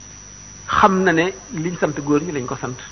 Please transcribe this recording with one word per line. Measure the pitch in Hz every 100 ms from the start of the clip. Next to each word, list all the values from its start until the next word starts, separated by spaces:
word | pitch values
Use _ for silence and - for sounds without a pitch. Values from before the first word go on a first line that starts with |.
| - - - - - - -
xam | - 214 190
na | 185
ne | 165 180 - -
liñ | 180 165 175
sant | - 147
góor | 143 147
ñi | 175
lañ | 147 127
ko | 135
sant, | 131 127 -